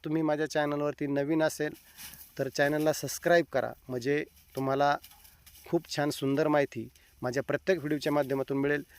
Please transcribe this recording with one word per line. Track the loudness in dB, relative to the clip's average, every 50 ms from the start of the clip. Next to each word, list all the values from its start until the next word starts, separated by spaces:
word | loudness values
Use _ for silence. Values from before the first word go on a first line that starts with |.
| -2
तुम्ही | -2 -2 0 0
माझ्या | 0 0 0 -2 -2
चॅनलवरती | 0 0 0 0 0 -2 -2 -2 -4 -4 -4
नवीन | -2 -2 0 0 0 2 2 2
असेल, | 0 0 -2 -4 -6 -6 -10 -18 -20 -20 -18 -18 -18 -18 -18 -20 -12 -6 -6
तर | -6 -2
चॅनलला | 0 2 2 2 2 2 2 0 0
सबस्क्राईब | 0 -2 -6 -6 -2 2 4 4 4 4 2 0
करा, | -2 -2 -2 -6 -10 _ -8
म्हणजे | -6 -4 -2 0 0 -2 -2 -6 -10 -20 -20 _ -6
तुम्हाला | -4 -2 0 2 2 4 2 2 0 -4 -10 -20 -20 -20 -20 -20 -20 -20 -20 -20 -20 -6 -2
खूप | -2 -2 -2 -2 -4
छान | -2 0 0
सुंदर | -2 -2 -2 0 2 2 2 4
माहिती | 4 4 2 2 -2 -8 -12 -12 -14 -20 _ _ _ -8 -6
माझ्या | -4 -2 -2 -2
प्रत्येक | -2 -2 -2 0 0 0 0
व्हिडिओच्या | 0 -2 -2 -2 0 0 2
माध्यमातून | 2 2 2 0 -2 -2 -2 0 0
मिळेल. | 2 2 0 0 -4 -6 -16